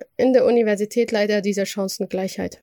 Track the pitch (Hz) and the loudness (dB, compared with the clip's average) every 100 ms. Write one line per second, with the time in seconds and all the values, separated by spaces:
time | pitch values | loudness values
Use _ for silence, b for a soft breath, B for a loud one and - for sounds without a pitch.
0 | - - 254 254 214 233 214 202 208 240 | -10 0 4 4 4 4 2 0 -2 -2
1 | 233 214 208 208 202 196 190 202 190 - | 0 0 0 0 0 -2 -4 -4 -6 -6
2 | 190 185 190 - 180 - | -6 -4 -6 -6 -8 -10